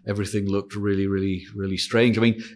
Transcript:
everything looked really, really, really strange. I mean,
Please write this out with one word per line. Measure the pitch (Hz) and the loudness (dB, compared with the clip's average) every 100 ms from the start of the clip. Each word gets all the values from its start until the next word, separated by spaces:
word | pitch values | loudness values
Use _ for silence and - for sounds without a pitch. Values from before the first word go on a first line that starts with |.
| - | -6
everything | 101 95 107 98 | -4 -2 -2 0
looked | 98 98 104 | -2 -4 -4
really, | 101 98 98 | -2 0 0
really, | 98 98 92 - 104 | 0 -2 -4 -6 -8
really | 95 95 | -6 -4
strange. | - 113 120 110 | 0 4 4 4
I | |
mean, | 117 110 - | 4 2 -6